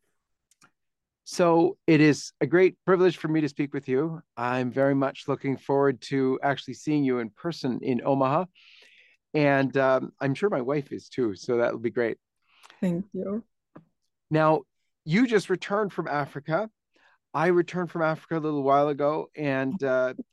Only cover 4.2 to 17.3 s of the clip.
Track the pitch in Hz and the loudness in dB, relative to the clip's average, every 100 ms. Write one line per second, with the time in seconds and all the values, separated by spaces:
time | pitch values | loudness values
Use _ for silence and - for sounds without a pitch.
4.2 | _ - 123 127 123 127 139 139 135 - | _ -6 -2 -2 -2 2 2 2 -2 -4
5.2 | - 131 139 123 - 139 139 135 - 135 | -6 -4 -4 -6 -2 2 2 -2 -4 -2
6.2 | 131 131 139 135 - 117 156 151 131 123 | 0 0 -2 -4 -8 -10 -2 0 2 0
7.2 | 110 _ 170 - 131 113 135 120 143 139 | -4 _ -10 -6 -6 -4 -2 -2 0 0
8.2 | 131 156 185 _ _ - - _ _ _ | 0 0 -4 _ _ -20 -20 _ _ _
9.2 | _ 151 143 135 135 135 131 131 131 - | _ 0 2 2 2 2 2 2 -2 -6
10.2 | 139 131 202 156 123 147 139 104 - - | -4 0 -2 -2 -2 -4 -4 -14 -10 -4
11.2 | 110 92 - 120 117 117 113 120 113 - | -4 -4 -4 0 0 -2 -4 -2 -4 -4
12.2 | _ _ _ _ - - 185 170 - 185 | _ _ _ _ -20 -6 -4 -4 -6 -10
13.2 | 190 220 _ _ _ - _ _ _ _ | -6 -8 _ _ _ -20 _ _ _ _
14.2 | - 156 156 156 - _ _ _ 156 196 | -2 2 2 2 -2 _ _ _ -2 2
15.2 | 247 208 - 175 - 208 202 - 151 147 | 4 2 0 -6 -2 -2 -2 -6 -4 -4
16.2 | 139 139 156 165 220 _ _ _ _ _ | -4 -8 -4 -2 -2 _ _ _ _ _
17.2 | _ | _